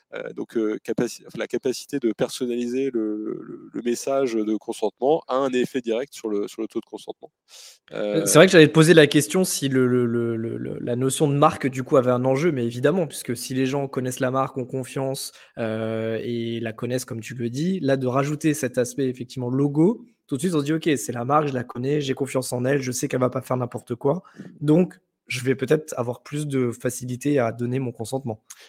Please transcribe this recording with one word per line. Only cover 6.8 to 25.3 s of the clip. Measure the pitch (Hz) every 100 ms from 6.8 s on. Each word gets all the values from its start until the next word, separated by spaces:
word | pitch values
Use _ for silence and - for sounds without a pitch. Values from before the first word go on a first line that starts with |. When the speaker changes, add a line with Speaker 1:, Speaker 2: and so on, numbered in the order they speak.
Speaker 1:
consentement. | - 107 - - - _ _ - - - _
Speaker 2:
Euh, | 107 104 107
Speaker 1:
Euh, | -
Speaker 2:
c'est | -
vrai | 190
que |
j'allais | 185 151
te |
poser | 160 156
la | 165 147
question | 151 143 185
si | 185 - 139
le, | 131 127
le, | 123 123
le, | 117 117 113
le, | 113 117
le, | - -
la | - 123
notion | 131 - 151
de |
marque, | 143 151 - 139
du | 123
coup, | 127 139
avait | 123
un | 123
enjeu, | 131 135 175
mais | 139
évidemment, | 120 120 143 185 156
puisque | - - 120
si | -
les | 131 131
gens | 139 139
connaissent | - 127 127
la | 131
marque, | 131 131 -
ont | 123
confiance, | 135 123 - 135 135 - - - -
euh, | 113 110 113 110 113 113
et | 120 117 117 117
la | 113
connaissent, | 110 120 127
comme | - 117
tu | 110
le | 127 117
dis, | 123 170 190
là, | 139 135
de | 127
rajouter | 127 139 151 160
cet | 147 127 127
aspect, | 123 - 135
effectivement, | 127 123 131 123
logo, | 131 143 143 175 233 - _ _
tout | 135
de |
suite, | 175
on | 160
se |
dit : « | 143
Ok, | 160 165 135
c'est | -
la | 117 120
marque, | 151 147
je |
la | 127
connais, | 120 120 131 151
j'ai | 135
confiance | 127 135 131 127
en | 123
elle, | 127 143
je | 127
sais | 120 147
qu'elle | 131
va | 127
pas | 131
faire | - 127
n'importe | 120 113 -
quoi. » | 120 143 170 - - - -
Donc, | 147 156 175 - _ _
je | _